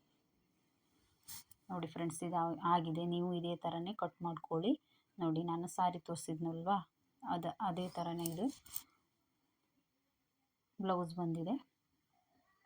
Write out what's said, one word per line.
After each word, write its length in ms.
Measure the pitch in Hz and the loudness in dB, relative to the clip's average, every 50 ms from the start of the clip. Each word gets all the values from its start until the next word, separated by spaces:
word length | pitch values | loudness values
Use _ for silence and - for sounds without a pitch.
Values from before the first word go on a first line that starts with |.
| _ _ _ _ _ _ _ _ _ _ _ _ _ _ _ _ _ _ _ _ _ _ _ _ _ - - - - - - _ _ - | _ _ _ _ _ _ _ _ _ _ _ _ _ _ _ _ _ _ _ _ _ _ _ _ _ -14 -14 -14 -16 -18 -20 _ _ -6
ನೋಡಿ 160 | 180 175 165 | -4 -4 -4
ಫ್ರೆಂಡ್ಸ್, 360 | 160 - - 165 165 160 - | -4 -4 -2 -2 -2 -2 -2
ಇದು 140 | 175 170 180 | -2 0 2
ಆ-, 240 | 170 165 165 160 - - | 2 2 2 0 2 4
ಆಗಿದೆ. 400 | 170 175 175 160 165 160 170 170 | 6 6 6 4 2 0 0 0
ನೀವು 300 | 175 170 175 175 180 175 | 0 2 2 2 2 0
ಇದೇ 220 | 170 170 175 175 | 0 0 -2 -2
ಥರನೇ 380 | - - 170 170 165 170 190 214 | -2 -2 -2 -2 -2 -4 -4 -4
ಕಟ್ 280 | - 175 170 - - | -2 -4 -4 -4 -4
ಮಾಡ್ಕೊಳ್ಳಿ. 520 | 175 170 165 - - - 165 160 175 226 302 - _ _ _ _ _ _ _ - | -4 -4 -4 -4 -4 -2 0 2 4 4 2 2 _ _ _ _ _ _ _ 0
ನೋಡಿ, 240 | 170 165 156 160 | 2 2 2 2
ನಾನು 240 | 175 170 165 170 175 | 2 0 0 -2 -2
ಸ್ಯಾರಿ 320 | 175 - - 180 180 175 175 | -2 0 2 2 2 2 0
ತೋರಿಸಿದ್ನಲ್ವಾ, 800 | - - 170 160 - - 165 156 165 165 165 165 170 185 202 190 165 - _ _ _ _ _ - | -4 -4 -6 -4 -4 -4 -4 -2 -2 -2 -2 -2 0 2 2 2 0 -6 _ _ _ _ _ -8
ಅದು 280 | - - 175 175 170 165 - - | -4 -2 -2 -2 -2 -4 -2 -2
ಅದೇ 280 | 220 190 165 180 180 175 | 0 0 0 0 -2 -4
ಥರನೇ 360 | - 175 170 170 170 170 170 | -2 -2 -2 -2 0 2 0
ಇದು 220 | 165 165 170 220 277 - - - - - - - _ _ _ _ _ _ _ _ _ _ _ _ _ _ _ _ _ _ _ _ _ _ _ _ _ _ _ _ _ _ _ _ _ _ _ _ _ _ - | 0 2 2 0 -2 -2 -4 -14 -14 -14 -14 -14 _ _ _ _ _ _ _ _ _ _ _ _ _ _ _ _ _ _ _ _ _ _ _ _ _ _ _ _ _ _ _ _ _ _ _ _ _ _ -2
ಬ್ಲೌಸ್ 360 | 190 190 185 180 175 165 170 | 0 2 2 2 0 -2 -2
ಬಂದಿದೆ. 400 | 180 175 165 165 165 165 185 254 320 - _ _ _ _ _ _ _ _ _ _ _ _ _ _ _ _ _ _ _ _ | -2 0 0 0 0 0 -2 -2 -2 -4 _ _ _ _ _ _ _ _ _ _ _ _ _ _ _ _ _ _ _ _